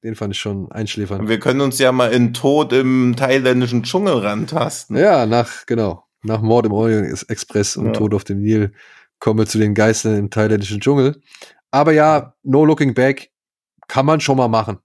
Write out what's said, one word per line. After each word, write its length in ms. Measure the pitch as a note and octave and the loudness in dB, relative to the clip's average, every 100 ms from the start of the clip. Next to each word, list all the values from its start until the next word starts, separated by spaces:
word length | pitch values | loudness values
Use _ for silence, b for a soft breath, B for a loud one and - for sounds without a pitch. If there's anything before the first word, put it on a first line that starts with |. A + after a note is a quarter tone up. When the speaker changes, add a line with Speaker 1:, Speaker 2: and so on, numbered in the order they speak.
Speaker 1:
den 120 | A2+ | -10
fand 180 | A2 G#2+ | -8 -8
ich 60 | G2 | -6
schon 300 | - G2+ F#2+ | -6 -8 -8
einschläfernd. 560 | - G#2+ - G2+ G2 G#2+ | -8 -8 -6 -6 -6 -2
Speaker 2:
Wir 100 | A2 | -2
können 220 | C3+ C3 | 0 0
uns 180 | C#3 A#2+ | 0 2
ja 140 | C3 | 2
mal 180 | B2+ A#2+ | 2 2
in 200 | B2 A#2+ | 2 2
Tod 400 | A#2+ C#3 D3 D#3 | 0 0 2 2
im 420 | B2 C3 C3 B2 A#2+ | 2 2 2 0 0
thailändischen 680 | C3 C3+ B2+ B2 B2 A#2+ | 0 2 2 0 0 -2
Dschungel 360 | A2 F#3 G3+ C3+ | -2 -2 0 0
rantasten. 760 | G2+ G#2 - D#3+ A#2+ - - B2 | -2 -4 -6 -4 -4 -6 -6 0
Speaker 1:
Ja, 300 | F#3+ E3 A2+ | 4 4 2
nach, 400 | A#2+ A#2 - - | 0 -2 -6 -6
genau, 380 | A#2 G#2+ E2+ _ _ | -2 -2 -4 _ _
nach 180 | A2 A2 | -6 -4
Mord 260 | A2 A#2 A2 | 2 2 2
im 60 | |
Orient 520 | G2+ A2+ A2 F#2 - - | 0 0 0 -2 -6 -10
Express 480 | A2 - G#2+ G2+ - | -10 -4 -2 -2 -2
und 100 | A#2 | -4
Speaker 2:
Ja. 60 | |
Speaker 1:
Tod 220 | A2 G#2+ | -2 -2
auf 100 | G2+ | -2
dem 160 | - G2+ | -4 -4
Nil 320 | G#2 A2 G#2 b b b b _ | 0 0 0 b b b b _
kommen 180 | - A2 | -2 0
wir 80 | G#2+ | 0
zu 120 | A2 | 0
den 160 | G#2+ | 0
Geißeln 440 | G#2 A2 A2 A2+ G#2+ | 2 2 2 0 -2
im 120 | G#2 | -2
thailändischen 500 | G#2+ G#2+ G#2+ G2+ G#2 | -2 0 0 -2 -4
Dschungel. 400 | A#2 C#3+ C3+ D3+ B B B B _ | 0 2 0 -2 B B B B _
Aber 220 | C3+ D3+ | 0 4
ja, 420 | D#3 D3+ D#3 B2+ _ | 4 4 2 -2 _
No 220 | C#3 C3+ | 0 2
Looking 300 | D3+ D#3 C#3+ | 4 4 0
Back 360 | A#2+ C3 C3+ - _ _ _ _ _ _ | 2 0 0 -8 _ _ _ _ _ _
kann 200 | - C#3 | -2 2
man 140 | D#3 | 2
schon 180 | - C3+ | 2 2
mal 100 | A#2+ | 2
machen. 300 | A2+ A2 G2+ | 0 -2 -8